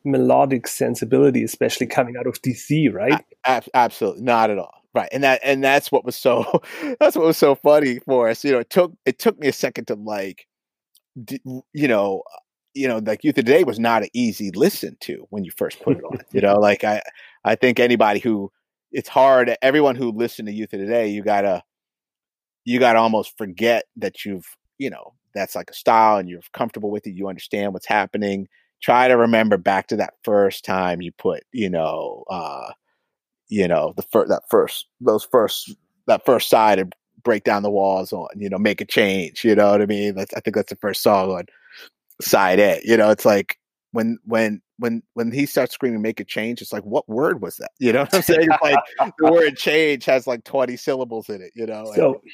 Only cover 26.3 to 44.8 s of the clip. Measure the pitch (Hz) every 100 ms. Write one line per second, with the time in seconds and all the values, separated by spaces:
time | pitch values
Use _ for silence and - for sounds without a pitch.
26.3 | 87 - - 120 113 104 104 107 92 98
27.3 | 85 - 107 101 92 - 107 95 107 101
28.3 | 98 95 _ _ _ - 123 127 123 117
29.3 | 113 110 98 92 95 - 104 95 - -
30.3 | 104 98 - - 95 90 87 87 - 95
31.3 | 82 - 127 98 87 78 80 - - -
32.3 | - 156 139 - - _ _ _ _ _
33.3 | _ _ 107 90 82 78 - - 110 -
34.3 | 95 - 110 - - - _ 123 107 -
35.3 | - 104 - - - _ _ - 107 -
36.3 | 113 - 123 110 98 92 - _ _ -
37.3 | 107 - 104 104 101 98 95 95 98 -
38.3 | 101 101 95 104 98 107 - 101 95 82
39.3 | - 117 104 101 104 104 101 104 95 101
40.3 | 113 113 104 - - - - 117 101 95
41.3 | 90 87 _ _ - - _ _ - -
42.3 | 107 92 95 101 - 110 113 107 104 117
43.3 | 101 95 - _ _ _ 117 113 117 107
44.3 | 113 110 104 _ -